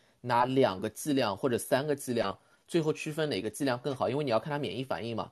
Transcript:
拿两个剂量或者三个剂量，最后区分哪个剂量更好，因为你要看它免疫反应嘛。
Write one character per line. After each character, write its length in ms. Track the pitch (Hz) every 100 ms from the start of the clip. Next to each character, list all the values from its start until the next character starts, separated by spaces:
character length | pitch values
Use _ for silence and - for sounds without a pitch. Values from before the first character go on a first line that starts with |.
| _ _
拿 240 | 123 120 127
两 340 | 131 120 95
个 80 | 110
剂 240 | - 151
量 240 | 135 113 98
或 140 | 143
者 80 | 117
三 280 | - 131 147
个 80 |
剂 200 | 139 -
量， 240 | 117 98 - _ _ -
最 140 | 175
后 120 | 156
区 180 | 151 160
分 160 | 156 151
哪 140 | 104
个 80 | 104
剂 140 | -
量 140 | 139 127
更 160 | 147
好， 140 | 127 -
因 80 | 135
为 80 |
你 60 | 143
要 100 | 110
看 100 | 160
它 80 | 143
免 180 | 131 113
疫 40 |
反 220 | 131 82
应 100 | 113
嘛。 160 | 110 87